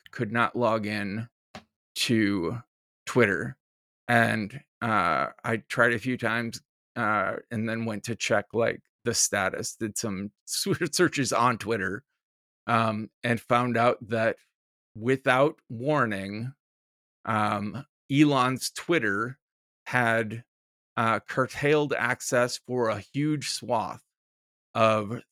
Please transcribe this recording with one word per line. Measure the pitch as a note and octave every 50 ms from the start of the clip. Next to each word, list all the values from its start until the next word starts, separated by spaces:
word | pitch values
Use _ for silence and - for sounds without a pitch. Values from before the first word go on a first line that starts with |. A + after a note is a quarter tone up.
| _ -
could | - - A#2+ G2+ A2+
not | A#2+ A#2 - -
log | A#2 B2 A2 A2 A2+ G2+
in | G#2 G#2+ G#2+ G2+ G2 G2 A2 A#2 A#2+ _ _ _ _ - - - _ _ _ _ _ _
to | - - - A#2+ A2 G#2+ G2+ G2+ F#2+ E2 E2 A#2 A#2 - _ _ _ _ _ _ _ _
Twitter. | - - C3 A#2 G2+ F#2+ D2+ G#2+ C3 C3+ - _ _ _ _ _ _ _ _ _
And, | - A#2+ A#2 A#2 A2+ A2+ A2 G#2 G2+ A#2+ C#3 - _ _ _
uh, | - A#2 A2 G2+ F2 F2 D#2 C2 C2+ - - - -
I | A#2+ A#2 G#2+ - -
tried | - B2+ A#2+ A#2+ A#2
a | A2+
few | A2 C3 B2+
times, | A2+ - A2 A2 A#2 A#2 A#2 A2 - - _ _ _ _ _ _
uh, | A#2+ A#2 G#2 G#2+ G#2 F#2+ G2 G#2 - - _
and | A#2 G#2+ A2 A2+
then | A2 A2+ A2+
went | A2+ G#2+ G2+ -
to | - A2+
check, | - - - A#2 G#2 - - -
like, | A2 A2+ A2+ - - - _ _ _ -
the | A#2+ A2+
status, | - - - - G2+ F#2+ F#2+ - - A2 - -
did | - A#2 G#2+ G2+
some | - - A2 G2 F#2 G2+ G#2+ - _
<laughs> | _
searches | - - - - G3+ E3 - F#3+ D3+ - - - C#3+ - C#3+ C3 A2+ -
on | - A#2 B2 A#2 G2+
Twitter, | - G2+ A#2 G#2+ F#2 F#2+ F#2+ A#2 - _ _ _ _ _ _ _ _ _ _ _ _
um, | - A#2 A2+ A2+ A2 G#2+ G#2+ A2 - _ _ -
and | A#2+ A#2+ A2
found | - - B2 A#2+ B2 B2 A#2
out | A2+ A#2 B2 - - A2+ G2
that | A#2 A2+ A2+ A2+ - - _ _ _ _ _ _ _ _ _ _ -
without | G#2+ G#2+ B2 C3+ C3+ - C3+ B2+ C3 C#3+ - - - _ -
warning, | A#2+ A2+ B2 D3 D#3 C#3+ B2 A2+ G#2 F#2+ F#2+ G2 G2+ G#2+ A#2+ C3 C#3 _ _ _ _ _ _ _ _ _ _ _ _ _ -
um, | - A2+ G#2+ G#2+ G#2+ G#2 G2+ G2+ G#2+ E2+ B2 C3+ - _ _ _ -
Elon's | C3+ C#3 D3+ D3 C#3+ C3 B2 B2+ C3 A#2 - -
Twitter | - - - - F3 D#3+ A#2 G#2 G2 G2+ A2+ B2 C3 - _ _ _ _ _ _ _ _ _
had, | - - B2 A#2+ A#2 A2+ A2+ A2+ G#2+ A2 A#2 - _ _ _ _ _ _ _ _ _ _
uh, | A#2 A2+ A2+ A2+ G2+
curtailed | - - - C#3 B2+ A#2 - - C#3+ C#3+ D3+ D3+ D3 C#3 -
access | - G#2+ A#2+ B2+ - - - C3+ B2 B2 B2 - - -
for | - B2 B2+ A#2 A2
a | G#2+ G2+
huge | F#2+ - - C#3 D3 D#3 D3+ D3 - -
swath | - - B2 A2+ B2 A2 F#2+ C#2+ A1+ - - _ _ _ _ _ _ _ _ _ _ _ _ _ -
of | A2+ A2+ A2 A2 G#2+ G#2 G2+ A#2 - - _